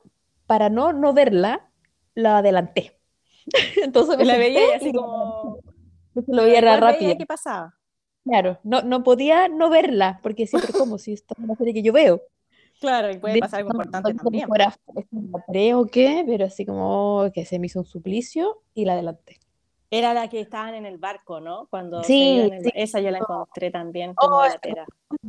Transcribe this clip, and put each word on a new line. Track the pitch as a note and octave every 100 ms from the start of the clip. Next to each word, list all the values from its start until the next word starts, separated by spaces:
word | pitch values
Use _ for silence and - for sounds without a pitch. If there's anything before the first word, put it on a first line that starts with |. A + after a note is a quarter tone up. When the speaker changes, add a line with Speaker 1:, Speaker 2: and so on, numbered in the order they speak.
| _ _ _ _ -
Speaker 1:
para | A3 G#3
no, | A3 C#4+
no | C#4+ C#4+
verla, | C4+ C4 F#3 G3 D#4+ - _ _ _ _ A3+
la | A3 G#3
adelanté. | G3+ F#3 E3+ - - _ _ _ _ _ -
<laughs> | - - G4+
Entonces | C4+ B3 C4 C#4
me | B3
Speaker 2:
La | A#3+
Speaker 1:
senté |
Speaker 2:
veía | A#3+ C#4
y | A#4+ -
así | D#4
Speaker 1:
y |
la | A#3+
Speaker 2:
como | A#3 A3+ G#3 A3 A3 -
Speaker 1:
adelanté. | - - _ _ _
Entonces | B3 B3 B3
lo |
Speaker 2:
pero | A3+
Speaker 1:
veía | A#3
Speaker 2:
igual | A3+ A3
veía | A#3 - G3+ F#3
Speaker 1:
rápido. |
Speaker 2:
qué | D#4
pasaba. | D#4 D4+ G3 E3 _ _ _ _ _
Speaker 1:
Claro, | B3+ A3 F#3 F3+
no, | G#3 B3
no | A#3+ B3+
podía | B3 B3 C#4+ E4 F#4
no | D#4 E4
verla, | D#4+ F#4 A3 F#3+ F#3+
porque | G#3+ G#3+ A3
siempre | E4 A4+
Speaker 2:
<laughs> | G4
Speaker 1:
como | B3+ G#3
si | -
esta | G#3 - -
es |
una | A3+ A3
serie | A#3
que | A3
yo | G#3+
veo. | C4 C4+ E3+ - _ _ _ _ _
Speaker 2:
Claro, | C#4 B3 G#3
y | F#3+
puede | - A3
Speaker 1:
De |
Speaker 2:
pasar | G#3+ G3+
algo | G3+
Speaker 1:
hecho, |
Speaker 2:
importante | A#3 - F#3 G#3
Speaker 1:
no | A3+
Speaker 2:
también. | A#3 A3 -
Speaker 1:
temporada, | G#3+ G3 - - -
es | -
como | A3 G3+ F3
la | -
tres | F#3 A3 B3
o | A3
qué, | A#3+ C4 D#4+ D4
pero | G#3+ F#3+
así | - G3+
como, | G3 F#3+ G3 G3+ G3+
oh, | G3
que | F#3 E3+
se | F3+
me | F3
hizo | F#3
un | F3
suplicio | F3 F#3 G#3+ B3 D#4+ F#4+ A4 _
y | A3 F#3+
la |
adelanté. | F3+ E3 E3 _ _ _ _ _ _ _
Speaker 2:
Era | A3 A#3
la | A#3 A3
que | A3+
estaban | G#3+ A3 A3 A3
en | G#3
el | F3
barco, | F#3 G3+ - D#3+
¿no? | E3 F#3 -
Cuando | F#3+ F3+ E3+ E3+
se | C#4 C4+
Speaker 1:
Sí, |
Speaker 2:
iban | B3+ G#3+
en | F#3+
el |
Speaker 1:
sí. | F3+
Speaker 2:
ba-, | G#3
esa | A3 G#3+
yo | G3
la | F#3
Speaker 1:
No. | A3
Speaker 2:
encontré | F3+ F3+ - F3+
también | F3+ E3+ F3 F3+ F3+
Speaker 1:
Oh, | C#4
Speaker 2:
como | C#4 C4+
Speaker 1:
es | -
Speaker 2:
latera. | - D#3+ D#3 - - D4+